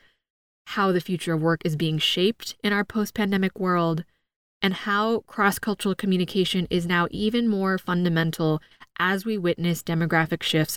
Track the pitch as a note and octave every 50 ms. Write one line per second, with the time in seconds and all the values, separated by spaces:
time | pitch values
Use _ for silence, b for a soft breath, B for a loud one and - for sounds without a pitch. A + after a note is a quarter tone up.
0 | b b b b b _ _ _ _ _ _ _ _ - - A3 G3+ F#3+ F3+ F3+
1 | E3 - F#3 D#3+ - - E3 D#3+ D#3 E3 E3 D#3 - F3 D#3 D3+ E3 D#3+ D#3 D#3
2 | - - - E3+ F3+ G3+ A3+ - - - - - - G#3 G#3 G3+ G#3 - - A3
3 | G#3 G3+ - - G#3 G3 G3+ F#3+ F#3+ F#3+ - - F#3+ F#3 F3+ F3 E3+ E3 E3 D#3+
4 | E3+ - _ _ _ _ _ _ _ _ _ _ - G3 F#3+ - - A3 G3+ G3+
5 | G#3+ A3 A#3 A3 - - - - G#3 G3+ G3 - - - G3+ - - G3+ F#3 -
6 | - F#3+ F#3 F3+ F3+ F3 - G3+ F#3 - - F#3 F3 - - F3+ E3+ E3+ F3+ F3
7 | F3 E3+ - - G#3 G#3+ A3+ A#3+ A#3+ A#3 G#3 G3 F#3+ F#3+ F#3+ F#3 - - F3+ F3
8 | F3+ F3+ E3 E3 E3 E3 D#3 - E3+ D#3 D#3 D#3 B B B B B B _ -
9 | E3+ F3+ G3 G3 F#3+ A3+ A3 G#3 F3 F3 E3+ - E3+ F3 E3+ - - - E3+ D#3+
10 | E3+ D#3+ F3 D#3+ D#3+ D#3 - E3 - - - D#3+ - - -